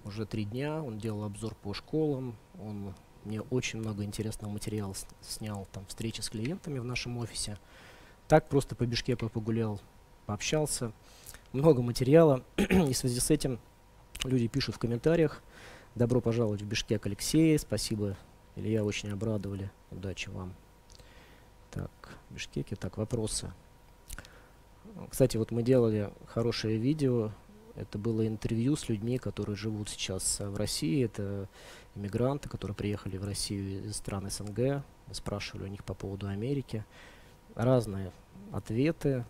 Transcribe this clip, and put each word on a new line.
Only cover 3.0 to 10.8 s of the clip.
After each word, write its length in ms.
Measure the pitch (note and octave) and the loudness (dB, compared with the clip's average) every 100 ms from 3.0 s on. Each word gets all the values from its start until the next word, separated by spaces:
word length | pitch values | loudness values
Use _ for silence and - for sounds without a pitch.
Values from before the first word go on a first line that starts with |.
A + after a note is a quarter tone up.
| - - | -18 -16
мне 160 | G#2 G#2+ | -8 -6
очень 380 | - B2+ - A2+ | -2 -2 -2 -4
много 260 | A2 G2+ | -6 -4
интересного 480 | G2+ G#2 G#2+ - G#2 | -4 -4 -6 -6 -8
материала 400 | G#2 - G#2+ G2 | -6 -4 -4 -4
с-, 140 | G2 - - | -8 -12 -18
снял, 440 | - - A2 G#2 F#2+ | -14 -10 -8 -8 -10
там, 140 | G2 G2 | -12 -12
встречи 340 | - A2+ A2 | -6 -6 -4
с 80 | G#2+ | -6
клиентами 500 | G#2+ A#2 F#3+ - C#3 | -4 -4 -4 -6 -6
в 60 | |
нашем 340 | A#2+ B2 A#2+ A#2+ | -4 -6 -4 -6
офисе. 400 | A#2 - - G2+ - - - - - - - | -6 -6 -6 -8 -14 -20 -20 -20 -20 -20 6
Так 200 | D#3 - | 6 8
просто 260 | C#3 - | 2 2
по 120 | - A#2+ | -2 0
Бишкеку 420 | A#2 - A#2+ A2+ | 0 0 -2 -2
погулял, 520 | A#2 G#2+ A2+ A2 G2+ - - - - - | -2 0 0 0 -2 -10 -20 -20 -16 -6
пообщался. 680 | G#2 - D#3 D3+ - | -4 0 2 2 -2